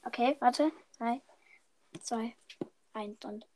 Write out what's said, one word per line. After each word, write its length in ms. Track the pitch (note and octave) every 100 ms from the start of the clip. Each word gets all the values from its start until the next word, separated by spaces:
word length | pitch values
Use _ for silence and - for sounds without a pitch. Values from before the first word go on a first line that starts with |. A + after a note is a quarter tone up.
Okay, 320 | - - A#3+ D4
warte. 320 | B3 B3+ D4+ - _ _
Drei, 240 | A#3 B3 _ - _ - _ _ _ -
zwei, 340 | - A#3 A3+ - _ - - _ _
eins 320 | A3 G#3 G#3+
und. 220 | G#3 G#3 -